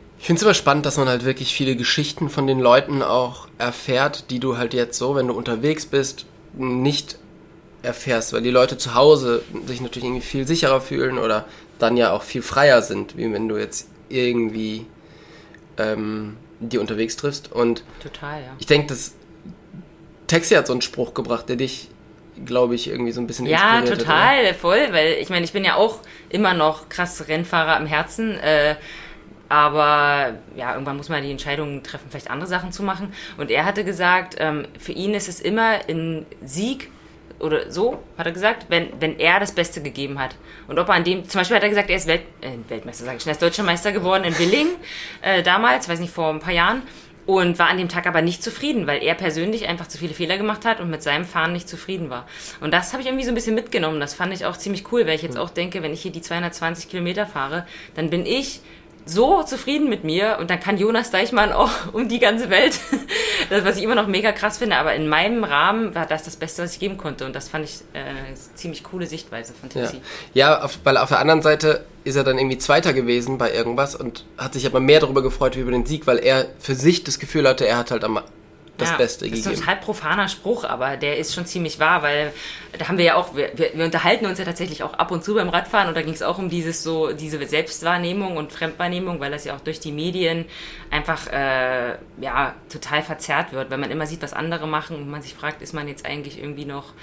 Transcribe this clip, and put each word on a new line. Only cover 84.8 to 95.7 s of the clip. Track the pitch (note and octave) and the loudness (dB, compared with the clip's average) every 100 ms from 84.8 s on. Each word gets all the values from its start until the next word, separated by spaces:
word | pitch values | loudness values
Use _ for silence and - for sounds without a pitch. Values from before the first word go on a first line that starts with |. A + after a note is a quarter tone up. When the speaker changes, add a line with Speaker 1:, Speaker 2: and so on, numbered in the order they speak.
Speaker 2:
auch | - | -6
ab | - E3 | -2 -2
und | E3+ | -2
zu | G3+ | 0
beim | G#3+ F3+ | 0 0
Radfahren | F3 G#3 G#3+ F3+ | 0 0 2 2
und | D#3+ | 0
da | |
ging's | D#3 D#3 | -4 -4
auch | A#2 F3+ | -4 -2
um | F#3 | -4
dieses | E3+ D#3+ D#3+ | -4 -4 -4
so, | D#3+ D#3+ D3+ | -4 -2 -2
diese | D3+ D#3 D3+ C#3+ | -4 -6 -8 -2
Selbstwahrnehmung | D3+ E3 - E3 F3 F3 G3 F#3+ E3 | -2 -2 -4 -2 0 -2 -2 -4 -4
und | D3+ | -8
Fremdwahrnehmung, | - D#3+ D#3+ F3 F3+ F3+ E3 | -6 -6 -4 -4 -4 -4 -4
weil | C#3 | -6
das | D3 | -6
ja | C#3+ C3+ | -8 -8
auch | |
durch | D#3 D#3 | -8 -8
die | D#3 | -8
Medien | D3 E3+ F3+ E3 E3 E3 - - - - | -6 -4 -2 -2 -2 -6 -12 -16 -16 -4
einfach, | D3 D3+ D#3 - | -2 -2 -4 -4
äh, | C#3 C3+ C3 B2+ B2+ A#2+ - - - | -2 2 2 2 0 -2 -6 -14 -10
ja, | C3 B2+ C3 - - | -4 -2 -2 -4 -14
total | C#3+ - D3+ | -14 -4 -2
verzerrt | D#3 D3+ - D3 - | -2 -6 -2 -2 -2
wird, | C3 C3 | -4 -6
wenn | C3+ | -4
man | C#3 | -4
immer | D3 D3+ | -4 -6
sieht, | E3 | -8
was | C#3+ | -8
andere | - D#3+ E3 D#3 | -6 -4 -4 -4
machen | D#3 D#3 D#3 | -4 -4 -10
und | C#3+ | -10
man | D3 | -12
sich | C3 | -12
fragt, | - D3 - | -10 -8 -8
ist | - | -10